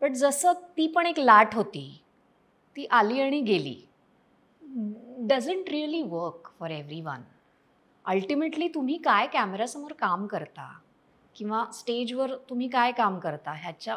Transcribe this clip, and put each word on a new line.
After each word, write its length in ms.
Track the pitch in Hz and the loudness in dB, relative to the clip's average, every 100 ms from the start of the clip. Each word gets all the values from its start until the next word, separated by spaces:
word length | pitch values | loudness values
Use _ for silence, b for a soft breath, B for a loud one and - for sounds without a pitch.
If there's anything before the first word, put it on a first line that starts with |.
But 100 | 285 | -2
जसं 400 | 254 277 277 359 | 2 2 4 2
ती 340 | 359 359 - 320 | 2 -2 -2 0
पण 200 | 339 339 | 2 0
एक 120 | 330 | 4
लाट 360 | 254 214 214 | 8 10 8
होती, 460 | 220 - 147 135 - _ _ _ _ _ _ _ 285 | 2 -4 -6 -12 -16 _ _ _ _ _ _ _ -14
ती 100 | 277 | 2
आली 340 | 240 208 262 | 4 4 2
आणि 200 | 269 294 | 0 0
गेली. 480 | 226 185 139 107 - _ _ _ _ _ _ _ 302 262 208 220 233 254 | 2 2 0 -8 -16 _ _ _ _ _ _ _ -12 -8 -8 -8 -14 -4
Doesn't 460 | 220 262 247 381 | 0 2 0 -4
really 380 | 370 294 302 330 | -4 -4 -4 -4
work 460 | 233 170 170 - - - | -4 -4 -6 -8 -16 -12
for 100 | 165 | -10
everyone. 520 | 156 147 156 160 127 113 _ _ _ _ _ _ _ - | -8 -10 -10 -10 -10 -14 _ _ _ _ _ _ _ -2
Ultimately 540 | 190 190 294 311 311 339 | 0 0 -2 -2 -2 -4
तुम्ही 240 | 320 262 330 | -2 -4 -2
काय 280 | 302 208 254 | 2 2 2
कॅमेऱ्यासमोर 680 | 285 202 196 247 294 294 | 0 -2 -2 -6 -6 -14
काम 340 | 302 208 175 202 | -4 -2 -2 -2
करता 520 | 185 151 - 131 139 _ _ _ _ _ - | -6 -8 -12 -18 -20 _ _ _ _ _ -12
किंवा 280 | 208 220 233 | -4 -4 -4
स्टेजवर 640 | - - 240 240 247 262 262 - | -6 -6 -4 -4 -4 -4 -6 -8
तुम्ही 180 | 247 247 | -6 -2
काय 240 | 254 240 | 2 2
काम 260 | 247 208 185 | 2 0 0
करता 340 | 165 147 147 | -4 -6 -8
ह्याच्या, 440 | 156 175 156 220 | -10 -12 -12 -10